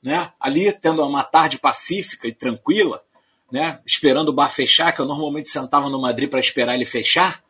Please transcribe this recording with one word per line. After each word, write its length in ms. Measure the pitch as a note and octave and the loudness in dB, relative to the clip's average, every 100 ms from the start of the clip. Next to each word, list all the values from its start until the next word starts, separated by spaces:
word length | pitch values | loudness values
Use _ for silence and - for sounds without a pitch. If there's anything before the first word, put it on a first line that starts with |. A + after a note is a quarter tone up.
né, 300 | B2+ E3 E3+ _ | -2 -4 -4 _
ali 320 | C3 C#3+ G3+ | -2 0 0
tendo 320 | G3+ D#3+ D#3+ C#3+ | 0 0 2 0
uma 180 | C#3+ | 0
tarde 360 | - D#3+ D#3+ C3+ | 2 4 4 2
pacífica 680 | C3+ B2+ - F#3+ F#3+ - A#2 | 0 0 -2 -4 -6 -8 -10
e 60 | |
tranquila, 680 | A#2 C3 A#2 - G3+ F#3 - _ _ _ _ _ | -6 -6 -6 0 2 2 0 _ _ _ _ _
né, 280 | B2+ D#3+ D#3+ - | -4 -4 -6 -6
esperando 440 | - D3+ C3 D#3 | 2 4 4 2
o 40 | |
bar 160 | C3+ C#3+ | 2 0
fechar, 420 | - B2+ - E3 | 0 2 2 2
que 100 | E3 | 0
eu 40 | C#3 | -4
normalmente 440 | D3 D3+ D3 C#3+ | -4 -6 -6 -6
sentava 380 | D3 B2+ C#3+ C#3 | -6 0 0 0
no 120 | C3+ | -4
Madrid 280 | C3 A#2+ C#3 | -2 -2 -2
pra 100 | C3 | 0
esperar 340 | B2 - A#2+ | -2 -2 -2
ele 120 | B2 A#2 | -2 -4
fechar 580 | B2 G#2 - F#3 - _ | -4 0 2 2 0 _